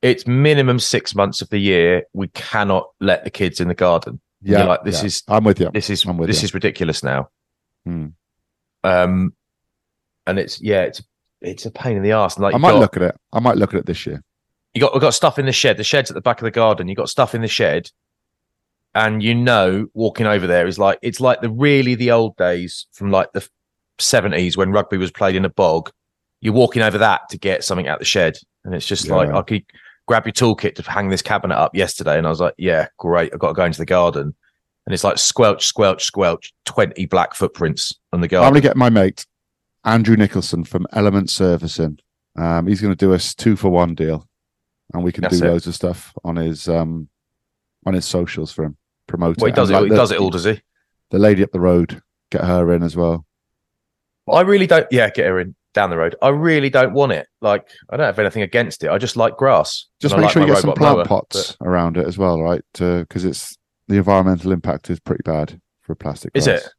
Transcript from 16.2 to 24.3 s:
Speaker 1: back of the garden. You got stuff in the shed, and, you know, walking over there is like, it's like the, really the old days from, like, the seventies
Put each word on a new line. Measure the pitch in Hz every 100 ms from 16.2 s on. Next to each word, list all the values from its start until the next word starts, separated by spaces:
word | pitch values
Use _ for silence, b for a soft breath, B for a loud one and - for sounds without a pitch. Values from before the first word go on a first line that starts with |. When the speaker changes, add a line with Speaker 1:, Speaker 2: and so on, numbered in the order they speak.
Speaker 1:
back | 110 117
of | 117
the |
garden. | 110 113 98 90
You | 95
got | -
stuff | - 127 117
in |
the | 113
shed, | - 98 78 87 _ _ _ _ _ _ _ _ _ _
and, | - 110 107
you | 107 117
know, | 123 117 92 95 110
walking | - 110 - 107
over | 104 90
there | 87 87
is | 90
like, | 98 95
it's | 120 -
like | 127 123
the, | 117
really | 113 147 143 127 123
the | 120
old | 117 113 -
days | 90 90 87 - -
from, | _ 101
like, | 98 90
the | - - _ _ _ _ _
seventies | - 123 101